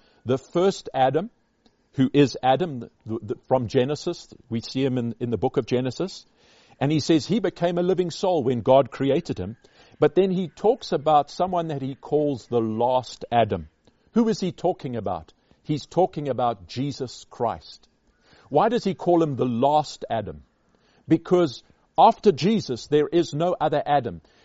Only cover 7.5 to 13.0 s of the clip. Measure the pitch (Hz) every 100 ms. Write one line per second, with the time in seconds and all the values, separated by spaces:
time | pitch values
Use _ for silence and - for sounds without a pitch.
7.5 | - 175 175 175 180 180 - 190 175 123
8.5 | 123 104 135 135 - 135 143 - 113 90
9.5 | 117 _ _ _ - 147 175 190 185 170
10.5 | - 208 254 - 165 151 147 143 - 180
11.5 | 180 165 143 135 135 - 147 147 127 -
12.5 | 120 113 110 120 127